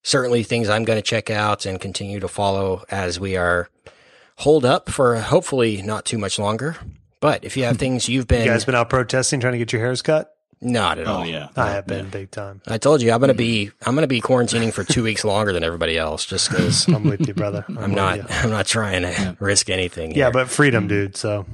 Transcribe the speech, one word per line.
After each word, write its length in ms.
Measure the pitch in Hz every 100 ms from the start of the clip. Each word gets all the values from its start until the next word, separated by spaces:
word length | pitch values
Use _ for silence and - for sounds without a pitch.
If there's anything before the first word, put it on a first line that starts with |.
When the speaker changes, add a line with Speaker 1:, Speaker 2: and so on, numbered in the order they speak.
Speaker 1:
Certainly 400 | - 139 123 120
things 260 | 107 117 107
I'm 160 | 107 113
gonna 180 | 110
check 260 | - 113 -
out 380 | 107 104 104 101
and 120 | 95
continue 400 | 98 - 101 101
to 80 | 92
follow 560 | - 101 98 95 90 -
as 300 | 98 92 85
we 160 | 98 92
are 320 | 87 87 85 _ - _ _ _ _ -
holed 280 | 143 156 123
up 240 | 175 -
for 280 | - 127 117
hopefully 680 | 107 160 - 135 113 101
not 200 | 98 107 -
too 120 | 113
much 220 | 98 -
longer. 380 | 104 110 143 165 - - _ _
But 240 | 151 127 117
if 100 | 135
you 80 | 120
have 120 | 120
Speaker 2:
<laughs> 20 |
Speaker 1:
things 300 | 131 127 117
you've 180 | 131 120
been 180 | 123 135
Speaker 2:
You 60 |
guys 140 | 117 110
been 80 |
out 160 | 127 120
protesting, 500 | 131 117 131 127 143
trying 140 | 123
to 60 | 120
get 120 | 117
your 100 | 117
hairs 180 | 120 127
cut? 320 | - 156 - _ _ _
Speaker 1:
Not 380 | 120 117 92 78
at 80 | 80
Speaker 3:
Oh, 60 | 95
Speaker 1:
all. 60 | 85
Speaker 3:
yeah. 220 | 78 71 -
Speaker 2:
I 120 | 110
Speaker 3:
Yeah, 60 | 101
Speaker 2:
have 120 | 98
been 180 | 98 98
Speaker 3:
yeah. 40 |
Speaker 2:
big 200 | 98 98
time. 300 | - 101 98 -
Speaker 1:
I 100 | 110
told 240 | 139 156
you 120 | 117
I'm 80 | 117
gonna 120 | 135
be, 380 | 113 117 113 101 _ -
I'm 100 | 135
gonna 120 | 147
be 120 | 123
quarantining 540 | - 127 120 117 113
for 100 | 107
two 200 | 92 123
weeks 200 | 113 104
longer 300 | 107 101 104
than 100 | 90
everybody 340 | 82 85 82 80
else 280 | 80 78 -
just 240 | 95 -
'cause 360 | - - - -
Speaker 2:
<laughs> 60 |
I'm 100 | 139 107
with 200 | 101 147
you, 80 |
brother. 300 | 95 104 101 -
Speaker 1:
<laughs> 40 |
I'm 80 | 139
Speaker 2:
I'm 60 | 101
with 0 |
Speaker 1:
not, 240 | 101 95 92
Speaker 2:
you. 80 | 95
Speaker 1:
I'm 200 | - 120
not 160 | 107 95
trying 380 | 113 104 92
to 60 | 90
Speaker 3:
Yeah. 260 | 87 95 87
Speaker 1:
risk 300 | 98 101 -
anything 420 | 92 90 - 80
Speaker 2:
Yeah, 140 | 143 131
Speaker 1:
here. 60 |
Speaker 2:
but 160 | 123 127
freedom, 340 | - 143 117
Speaker 3:
Mm-hmm. 40 | 104
Speaker 2:
dude. 260 | 101 98 -
So 280 | 110 104 95